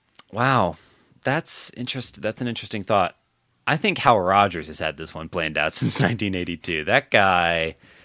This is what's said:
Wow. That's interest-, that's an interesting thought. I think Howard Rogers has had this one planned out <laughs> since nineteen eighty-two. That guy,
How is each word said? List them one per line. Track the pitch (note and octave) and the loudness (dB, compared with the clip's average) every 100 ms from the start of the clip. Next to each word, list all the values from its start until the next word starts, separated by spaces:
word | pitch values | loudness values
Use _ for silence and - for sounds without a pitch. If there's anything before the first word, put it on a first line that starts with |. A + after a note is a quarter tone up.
| _ _ - | _ _ -10
Wow. | G#2+ C3 B2+ F2+ D#2 - _ _ _ | -2 2 2 2 -2 -16 _ _ _
That's | C#3 D3+ - - - - | -2 -2 -2 -4 -4 -8
interest-, | B2 C3 - - | -8 -6 -8 -6
that's | G#2+ - | -6 -4
an | B2 | -6
interesting | A2+ G#2 A2 | -6 -8 -6
thought. | F#2+ G#2 F2 - _ _ _ _ - | 0 2 2 -4 _ _ _ _ -2
I | D3+ | 0
think | G#3+ D#3 | 0 2
Howard | C3+ A2 F2+ | 4 4 6
Rogers | G2 G2+ F2 D2+ | 4 4 0 -8
has | D#2 | -6
had | D#2+ D2+ | -6 -6
this | D#2 | -10
one | D#2+ D#2+ | -12 -8
planned | F2+ D#2+ D2+ | -4 -4 -2
out | D#2 | -2
<laughs> | |
since | - - - | 0 0 0
nineteen | A2+ A#2 G#2 F#2 | 0 0 -4 -4
eighty-two. | F2 E2+ - D#2+ D2+ | -6 -8 -6 -4 0
That | B2+ - | 0 4
guy, | A2+ G2 F2+ E2+ E2 E2 - _ - | 4 4 4 2 0 -2 -6 _ -20